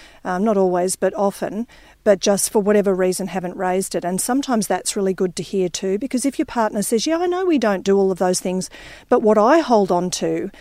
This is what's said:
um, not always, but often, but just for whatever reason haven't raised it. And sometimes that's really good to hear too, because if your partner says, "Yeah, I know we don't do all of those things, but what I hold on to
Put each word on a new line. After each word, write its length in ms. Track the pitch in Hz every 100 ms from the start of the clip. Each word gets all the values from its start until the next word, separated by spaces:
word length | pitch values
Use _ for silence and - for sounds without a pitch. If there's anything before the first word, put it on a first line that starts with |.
| - - -
um, 180 | 180
not 140 | 220 196
always, 380 | 185 180 180 -
but 180 | 190
often, 520 | - 202 - - 196 240 - - _
but 160 | - 196
just 300 | - 196 -
for 120 | 220
whatever 320 | 202 208 202
reason 340 | 185 185 180 190
haven't 280 | 185 175 -
raised 400 | 185 185 190 180
it. 80 |
And 160 | 175 185
sometimes 480 | - 254 269 226 196
that's 280 | 180 - -
really 180 | 190
good 220 | 185 185 170
to 60 |
hear 260 | 175 196 180
too, 280 | - 190 196
because 260 | 262 254 269
if 120 | 262
your 80 | 311
partner 340 | 247 214 214
says, 240 | 190 233 311
"Yeah, 120 | 330
I 80 | 359
know 180 | 359 381
we 140 | 302
don't 240 | 214 196
do 140 | - 196
all 140 | 190
of 60 | 185
those 220 | 185 185
things, 280 | 190 185 180 - - - -
but 120 | 247
what 160 | 220 214
I 220 | 214 330
hold 320 | 294 226 190
on 180 | 180 180
to 380 | - 170 160 196 -